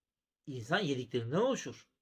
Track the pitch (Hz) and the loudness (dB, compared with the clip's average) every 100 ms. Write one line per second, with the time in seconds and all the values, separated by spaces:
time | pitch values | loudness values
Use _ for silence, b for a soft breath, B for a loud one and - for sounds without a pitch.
0 | _ _ _ _ - 127 113 190 165 131 | _ _ _ _ -10 -8 0 0 2 0
1 | 120 123 113 160 254 214 127 - - _ | 0 -2 0 2 2 2 -4 -12 -18 _